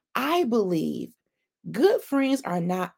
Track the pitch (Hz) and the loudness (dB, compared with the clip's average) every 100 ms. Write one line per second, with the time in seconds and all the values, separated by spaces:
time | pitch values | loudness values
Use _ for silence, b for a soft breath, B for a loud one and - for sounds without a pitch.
0 | _ - 269 349 285 233 190 170 78 76 | _ -4 0 0 2 2 2 0 -2 -4
1 | 62 _ _ _ _ _ 170 170 370 494 | -8 _ _ _ _ _ -10 2 4 4
2 | - 277 269 269 185 175 170 180 180 | 0 0 0 0 -2 -2 -2 -2 -4